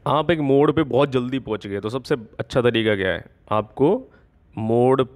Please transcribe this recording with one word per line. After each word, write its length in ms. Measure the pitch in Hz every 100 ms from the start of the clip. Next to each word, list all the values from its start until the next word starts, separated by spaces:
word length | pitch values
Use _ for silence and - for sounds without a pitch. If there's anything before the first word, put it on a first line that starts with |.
| 147
आप 220 | 143 151
एक 80 | 165
मोड़ 300 | 139 139 151
पे 100 | 151
बहुत 260 | 151 120 143
जल्दी 280 | 127 123 135
पहुंच 260 | 117 107 104
गए 140 | 98
तो 80 | 107
सबसे 260 | 127 127 143 107 -
अच्छा 220 | - 135
तरीका 320 | 120 117 110 101
क्या 120 | 92
है? 160 | 82 - _ _
आपको 580 | 107 107 - 143 240 262 _ _ _ _ -
मोड़ 460 | 110 117 127 135 131